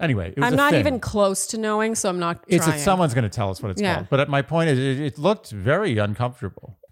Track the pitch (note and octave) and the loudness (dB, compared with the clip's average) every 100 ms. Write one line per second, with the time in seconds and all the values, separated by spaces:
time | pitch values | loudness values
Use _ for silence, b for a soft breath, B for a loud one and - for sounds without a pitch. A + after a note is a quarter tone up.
0 | E3 A2+ F2 - C#3+ B3+ C#4+ D4+ - B3+ | -2 -2 -2 -2 0 2 4 4 2 0
1 | - G#3+ G3 F#3+ - A3+ G#3+ G#3+ A3 A3 | -2 0 0 0 -4 -4 -2 0 0 0
2 | G3+ F3+ E3+ E3 - F3+ E3 D#3 D3 F#3 | -2 -2 -2 -4 0 2 2 2 2 2
3 | E3 A#2+ G#2+ A#2+ G2+ F#2+ G#2+ F#2 G3+ E3+ | 2 2 0 0 -2 -2 -4 -2 -2 -2
4 | - C3+ D3 C#3 C3+ E3 E3 C3 C3+ C3 | 0 0 2 0 0 0 2 2 0 -2
5 | D3 - D#3 G#3+ - G#2 F#2+ D#3+ G#3 A2 | -4 -2 0 -2 -4 -6 0 0 0 0
6 | G#2 G#2 B2 B2+ F#2+ - - - - | 0 -2 -4 -6 -12 -12 -18 -20 -4